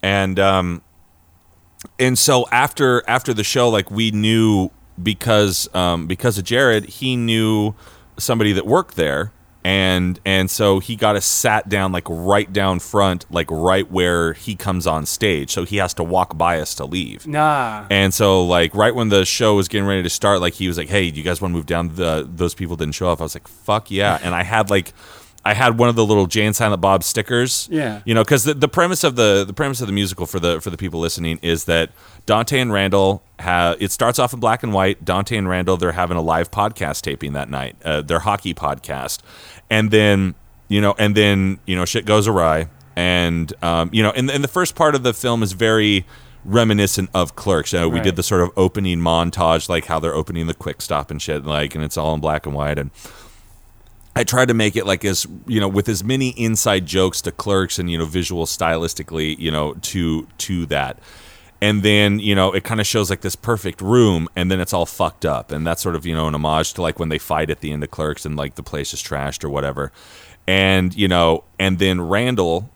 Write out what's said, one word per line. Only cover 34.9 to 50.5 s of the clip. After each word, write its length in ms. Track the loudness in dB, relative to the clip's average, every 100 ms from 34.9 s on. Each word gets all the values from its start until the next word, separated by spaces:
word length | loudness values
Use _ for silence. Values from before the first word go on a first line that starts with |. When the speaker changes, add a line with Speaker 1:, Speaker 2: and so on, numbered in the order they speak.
| 0 -2
Speaker 1:
Dante 320 | -2 -2 -4
and 100 | -2
Randall, 280 | -2 0 0
they're 140 | 0
having 260 | 0 -2 -2
a 40 |
live 280 | 0 0 -2
podcast 500 | -2 -2 -2 -6 -6
taping 320 | -8 -8 -6
that 160 | -8 -8
night, 260 | -8 -10 -10 -4
uh, 160 | -4
their 180 | -2 -2
hockey 340 | 0 -2 -4 -4
podcast. 640 | -4 -6 -8 -8 -8 -10 -12 -20 -20 -20 -2
And 220 | 0 4
then, 420 | 6 6 4 2 -4 -18 -20 _
you 140 | 2
know, 140 | 2 2
and 160 | 2 4
then, 440 | 4 4 2 -2 -4
you 80 | -2
know, 100 | -2
shit 200 | -2 2
goes 220 | 2 4
awry. 400 | 2 4 2 -2 -10 -12 -2
And, 560 | 0 2 2 0 -4 -4
um, 260 | -2 0 0
you 80 | 2
know, 100 | 0
and, 180 | 0 -2
and 120 | -2
the 40 | -2
first 260 | -2 -4
part 220 | 2 2 2
of 80 |
the 100 | 0
film 300 | -2 -2 0
is 100 | -2
very 520 | 0 2 4 4 2 -2 -16 -20 -20
reminiscent 680 | 0 2 4 4 2 0 -2
of 220 | -2 -2 -4
Clerks. 360 | -2 0 0
You 80 | 0
know, 80 | 0
we 60 | 0
Speaker 2:
Right. 80 |
Speaker 1:
did 120 | 0 -2
the 80 |
sort 180 | 0 2
of 80 | 0 2
opening 420 | 2 2 -2 0
montage, 720 | 2 2 0 0 2 2 0
like, 160 | -4 -2
how 140 | -4
they're 140 | -2 -4
opening 320 | -4 -4
the 60 | -6